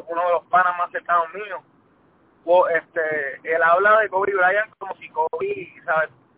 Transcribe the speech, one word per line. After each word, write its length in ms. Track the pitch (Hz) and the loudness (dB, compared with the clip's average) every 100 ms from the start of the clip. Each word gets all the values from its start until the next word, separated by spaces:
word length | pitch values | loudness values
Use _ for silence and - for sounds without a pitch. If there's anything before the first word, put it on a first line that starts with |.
| - | -6
uno 140 | 165 180 | -4 0
de 80 | |
los 100 | 165 - | -2 0
panas 300 | 175 180 175 | 2 2 -2
más 100 | 175 | -6
cercanos 400 | 175 170 175 165 | -6 -2 0 -2
míos. 300 | 190 208 175 _ _ _ _ _ _ _ _ | -8 -12 -14 _ _ _ _ _ _ _ _
Wo-, 240 | 160 180 160 | 2 4 4
este, 640 | 165 - 170 156 151 139 131 | 0 -4 -4 -4 -4 -6 -8
él 180 | 151 165 | -4 0
habla 380 | 165 175 208 214 | 4 4 4 4
de 100 | 202 | 2
Kobe 240 | 185 196 | -2 -2
Bryant 400 | 196 180 202 214 - | 0 2 0 -4 -10
como 160 | 190 190 | -14 -14
si 140 | - | -10
Kobe, 640 | - - 160 196 196 170 - 165 | -4 -4 -4 -6 -6 -12 -12 -4
¿sabes? 240 | 160 156 _ _ | -2 -2 _ _